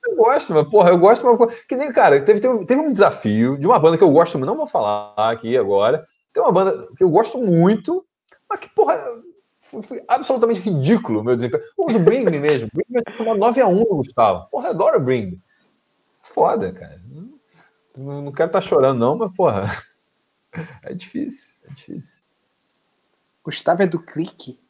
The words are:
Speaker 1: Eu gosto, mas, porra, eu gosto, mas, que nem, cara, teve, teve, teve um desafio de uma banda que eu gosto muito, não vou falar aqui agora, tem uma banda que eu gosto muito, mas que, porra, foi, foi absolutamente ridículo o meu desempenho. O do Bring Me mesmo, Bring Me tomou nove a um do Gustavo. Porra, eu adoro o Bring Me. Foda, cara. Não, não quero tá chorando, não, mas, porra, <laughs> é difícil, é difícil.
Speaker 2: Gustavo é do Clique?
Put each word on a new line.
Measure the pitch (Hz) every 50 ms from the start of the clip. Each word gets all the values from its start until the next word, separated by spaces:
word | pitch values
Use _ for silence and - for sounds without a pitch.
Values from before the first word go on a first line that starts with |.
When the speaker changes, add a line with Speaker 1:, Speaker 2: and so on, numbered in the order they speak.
| 494
Speaker 1:
Eu | 480 403
gosto, | 320 220 233 269 285 - - 175
mas, | 151 147 147
porra, | - 208 190 175
eu | 185 175
gosto, | 170 202 233 240 240
mas, | 247 233 214 240 226 - - _
que | _ 285
nem, | 254 285 294
cara, | 233 - 226 175 143 143 139
teve, | 147 214 202
teve, | 214 254 254 220 185
teve | - 247 277
um | 320 311
desafio | 254 196 202 165 - - - 107 104 110 117 127 139
de | 139 139
uma | 185 247 202
banda | 147 165 165
que | 160 -
eu | 175
gosto | 135 160 170 170 -
muito, | 139 131 151
não | 233
vou | 311 302
falar | - - 165 110 104 104 104 104 104 -
aqui | 104 107 113 117 113 - 113 123
agora, | 127 107 98 101 98 101 113 143 156 - _ _ _ _ _
tem | _ 427 494
uma | 285
banda | 190 185 190 190 - - - - -
que | _ 185
eu | 180
gosto | 151 196 233 226 233 247
muito, | 254 196 170 165 170 190 214 208 - - 339 370 - _ _ _ _ _ _ _ _
mas | _ 415 392
que, | - -
porra, | _ - 415 277 - 480 - 254 233 233 277 359 _ _ _ _ _ _
foi, | _ _ - 220
foi | 208 - 254 - -
absolutamente | - 240 262 269 - 262 247 233 226 233 185
ridículo | 180 208 185 143 131 156 233 220 - - 113 107
o | 107
meu | 120 123
desempenho. | 117 120 120 127 151 - - _
O | - 381 320
do | 220 226
Bring | 170 - 220 269 247
Me | 190 165 147
mesmo, | 143 151 151 127 113 107
Bring | - 151 - _
Me | 240 240 233 - -
tomou | - 226 226 220
nove | 202 202 240 233 269
a | 254
um | 196 180 196 233
do | 226 196
Gustavo. | 147 127 - - - 113 104 92 90 92 _
Porra, | - 262 247
eu | 359
adoro | - 165 202 311 320 214
o | 139
Bring | 127 131 123 104 92
Me. | 90 92 _ _ _ _ _ _ _ _ _ _ _ _ _ _ _ _
Foda, | _ - - - - - - 226 - 90
cara. | 92 - - 76 73 90 87 117 135 151 190 247 302 269 _ _ _ _ _ _ _ _ _ _ _
Não, | 131 135 139 143 143
não | 143 143
quero | 135 147 165 160
tá | - 190
chorando, | 185 - 185 147 131 135 135
não, | 120 113 127 151
mas, | 240 226 190 -
porra, | - 185 151 110 98 98 101 90 - - _ _ _ _ _ _ _ _ _ _ _ _ _ -
<laughs> | 170 160 - - - _
é | - -
difícil, | 180 - - _ 254 285 - - - - - _ _ _ _
é | 143
difícil. | - - - - 165 139 _ _ _ _ _ _ _ _ _ _ _ _ _ _ _ _ _ _ _ _ _ _ _ _ _ _ _ _
Speaker 2:
Gustavo | 160 - - - - 175 180 202
é |
do | 175 160 170
Clique? | - - - 151 165 - - _ - 131 123 _ _